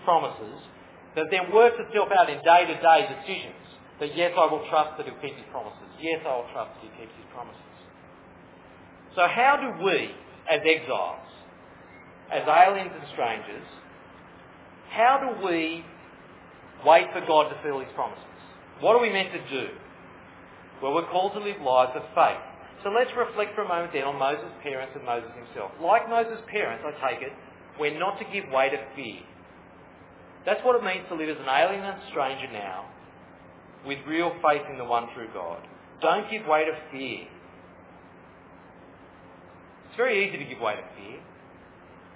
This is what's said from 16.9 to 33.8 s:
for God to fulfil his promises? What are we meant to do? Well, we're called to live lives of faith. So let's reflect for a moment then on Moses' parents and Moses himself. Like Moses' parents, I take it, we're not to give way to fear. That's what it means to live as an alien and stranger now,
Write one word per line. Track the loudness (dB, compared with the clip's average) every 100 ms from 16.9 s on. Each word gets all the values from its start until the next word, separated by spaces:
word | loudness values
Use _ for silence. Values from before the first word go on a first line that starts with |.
| 8 6
for | -4 2
God | 4 4
to | 0
fulfil | -6 -6
his | -6
promises? | -6 -8 -8 -18 -20 -20 -20 -20 -2
What | 4 6
are |
we | 4
meant | 0 -2
to | -6 -8
do? | -6 -6 -10 -18 -20 -20 -20 -20 -20 -20 -20 -20 -8
Well, | -2 -2
we're | 0
called | 0 0
to | -2
live | -6 -4
lives | 2 4 4 0
of | -4 4
faith. | 4 2 -10 -18 -20 -10
So | -2
let's | 0 0 0
reflect | -4 -2 -4
for | -4
a | -2
moment | -2 -2
then | -4
on | -4 0
Moses' | 0 -2 -6 -12
parents | -8 -8 -8 -10
and | -6
Moses | -6 -6 -14
himself. | -14 -10 -10 -4
Like | 2 4 4
Moses' | 0 -2 -4 -6
parents, | -4 -4 -4
I | -8 -4 -4
take | -4
it, | -8 -14 -20 -20 -16 -4
we're | -4 -2
not | -4 -4
to | -8
give | -8 -2
way | 2 2
to | 0 -8 -12
fear. | -12 -12 -16 -20 -20 -20 -20 -20 -20 -20 -20 -20 -20 -8 -2
That's | 0 4
what | 2
it |
means | 2 -4 -6
to | -6
live | -4
as | -4
an | 0
alien | 4 4 2 -6
and | -10 -8
stranger | -2 -2 -4 -8
now, | -8 -8 -10 -12 -18 -20 -20 -20 -20 -20 -20 -20 -16